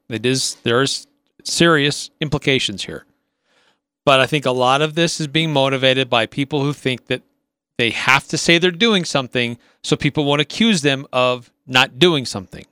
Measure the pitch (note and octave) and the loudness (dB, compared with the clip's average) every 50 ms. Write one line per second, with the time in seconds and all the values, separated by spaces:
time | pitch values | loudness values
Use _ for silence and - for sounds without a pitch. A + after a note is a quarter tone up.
0 | _ - A#2 A2 A2 B2 C3 C3 - - - - - A#2+ A#2 B2 C3+ C3+ - - | _ -10 -6 -4 -2 0 0 -2 -2 -6 -8 -6 -2 0 2 2 2 0 -2 -6
1 | - _ _ _ _ _ _ _ - - - - E3+ E3+ E3 D3 C#3 D3 C#3+ - | -10 _ _ _ _ _ _ _ -12 -6 0 2 4 4 4 4 2 0 -2 -4
2 | - - _ - D#3+ D3 D3+ C#3+ - - C3+ B2+ - - G2+ F2+ - - D#2+ D2 | -8 -14 _ -8 -6 -4 -4 -2 -2 0 0 0 -2 -4 -6 -8 -10 -12 -12 -14
3 | - _ _ _ _ _ _ _ _ _ _ _ _ _ _ _ _ _ _ _ | -16 _ _ _ _ _ _ _ _ _ _ _ _ _ _ _ _ _ _ _
4 | _ C#3+ C#3 C3+ C3 A#2+ D3+ D3+ C3 C3 B2+ B2+ B2 B2+ C3 C#3+ D3+ D#3 D3+ D#3+ | _ 4 4 4 4 2 0 -2 0 -2 0 2 2 2 4 2 0 0 0 0
5 | E3 C3+ - - D#3+ C#3+ C3+ D#3+ D#3+ D#3+ D3+ C#3 C3+ C3+ C3+ C3 C3 C3 C3 C3 | -2 0 -2 -4 -6 -4 -2 -2 0 0 2 2 2 2 0 2 2 2 2 2
6 | C3+ A#2+ B2+ A#2 A2 - - D3 C#3 C3 D#3 D3 C3+ C#3+ C#3 - - C3+ B2+ A2+ | 0 0 0 0 0 -2 -2 -6 -4 -4 -2 -2 -2 -2 -4 -4 -4 -4 -4 -4
7 | - - B2+ B2 - _ _ _ _ _ _ _ _ _ _ - A#2+ A2+ G#2 - | -6 -8 -8 -8 -8 _ _ _ _ _ _ _ _ _ _ -2 -2 0 -2 0
8 | - C3+ C3 C#3+ - - - D3 - - E3+ E3 E3 F3+ F3 E3 A3+ A#3 G#3+ F#3+ | 2 4 4 2 2 -2 -6 -2 0 2 2 2 2 0 0 0 0 0 2 0
9 | E3+ - - C#3+ B2+ A#2 - B2+ A#2+ A#2 A#2 - _ _ _ _ - - D3+ - | -2 -2 -4 -4 -4 -4 -4 -4 -4 -4 -6 -10 _ _ _ _ -4 -2 -2 0
10 | - D3 - D#3+ D3 C#3+ C#3+ D3 D3+ - - - A3 A#3 A3 E3 C3+ D3 C3+ C3+ | 0 -2 -2 -2 0 0 0 0 -2 -2 -2 0 2 2 2 2 2 0 -2 -2
11 | C#3 - - B2+ B2+ B2+ B2 B2 A#2+ _ _ _ _ - C3 B2+ C3+ C3 B2 B2 | -4 -4 -2 0 0 0 0 -4 -8 _ _ _ _ 0 2 2 2 2 2 2
12 | D#3+ F3+ E3 C#3+ B2 - - G#2+ F#2 - - - - - | 2 4 4 2 -2 -4 -8 -10 -10 -12 -16 -20 -20 -20